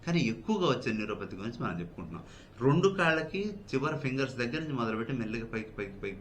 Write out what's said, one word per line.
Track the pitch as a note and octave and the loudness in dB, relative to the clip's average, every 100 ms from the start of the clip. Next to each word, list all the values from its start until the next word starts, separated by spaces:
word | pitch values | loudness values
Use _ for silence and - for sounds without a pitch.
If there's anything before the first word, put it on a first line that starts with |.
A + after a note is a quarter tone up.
| - | 2
కానీ | E3+ | 2
ఎక్కువగా | A2+ A2+ - G#3+ F3 | 2 0 0 2 4
వచ్చే | B2 B2+ | 2 0
న్యూరోపతి | A2 G#2 G#2 G2 F#2+ | -2 -2 -4 -4 -6
గురించి | G#2+ A#2+ | -8 -4
మనం | A#2 E2+ | -4 -4
చెప్పుకుంటున్నాం. | E2+ - F2 E2+ - - - - | -6 -8 -10 -10 -12 -18 -20 2
రెండు | B2+ D3+ F#3+ | 6 8 6
కాళ్ళకి | G3 E3+ D#3+ D#3 F#3+ G#3 G3 - C3+ | 6 4 4 2 -2 -4 -4 -2 0
చివరి | C#3+ D3+ | 0 0
ఫింగర్స్ | C#3 C3 C3 A#2 | -2 0 0 0
దగ్గర | A#2+ D3+ | -2 -2
నుంచి | D#3 | -2
మొదలుపెట్టి | C3+ A2+ A2 A2+ | -2 0 0 -2
మెల్లిగా | C3 A2 A2+ A2+ | -2 -2 -4 -4
పైకి, | A2+ G#2+ | -6 -6
పైకి, | - G2+ | -6 -8
పైకి, | G2 G2+ F#2+ | -6 -8 -8